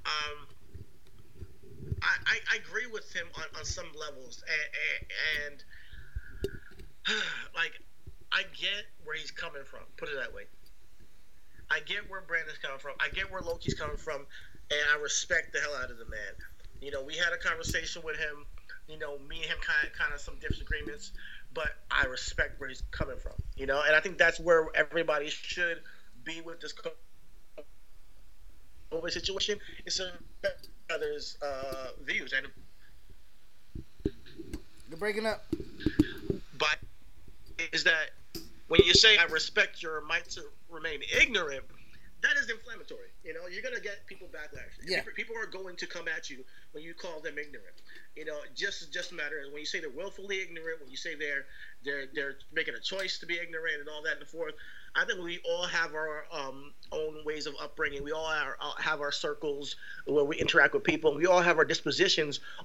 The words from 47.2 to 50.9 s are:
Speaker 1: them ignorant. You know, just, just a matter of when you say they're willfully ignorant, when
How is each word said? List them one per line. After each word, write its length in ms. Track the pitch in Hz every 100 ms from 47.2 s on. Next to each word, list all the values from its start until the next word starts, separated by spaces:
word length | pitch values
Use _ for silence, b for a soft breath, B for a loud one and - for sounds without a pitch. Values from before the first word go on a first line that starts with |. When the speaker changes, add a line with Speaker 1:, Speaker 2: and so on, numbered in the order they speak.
Speaker 1:
them 180 | 156 147
ignorant. 440 | 147 - - - - B B -
You 80 |
know, 140 | 156 147 131
just, 380 | - 190 202 160
just 180 | 165 175
a 40 |
matter 260 | 175 147 151
of 120 | 139
when 80 | 147
you 60 | 151
say 140 | 190
they're 100 | 160
willfully 500 | 135 190 - 196 190
ignorant, 400 | 180 170 165 160
when 100 | 139